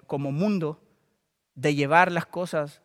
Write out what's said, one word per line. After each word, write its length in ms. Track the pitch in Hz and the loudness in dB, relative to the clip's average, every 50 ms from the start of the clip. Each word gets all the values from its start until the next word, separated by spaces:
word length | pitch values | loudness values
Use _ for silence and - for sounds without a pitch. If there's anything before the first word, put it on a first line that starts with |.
| _ | _
como 260 | - 156 139 143 139 139 | -8 -6 -4 -4 -4 -2
mundo, 500 | 151 190 214 202 185 165 147 156 - _ _ _ _ _ _ _ _ _ _ _ _ _ _ - | 0 0 0 0 0 -2 -4 -8 -10 _ _ _ _ _ _ _ _ _ _ _ _ _ _ -8
de 200 | 131 127 151 147 | -2 0 0 2
llevar 360 | 143 139 139 156 170 185 185 | 2 2 4 4 4 4 4
las 160 | 175 165 165 | 2 -2 -6
cosas, 540 | - - 170 180 170 - 156 147 147 - - _ | -6 -6 -8 -8 -6 -4 -6 -6 -6 -10 -18 _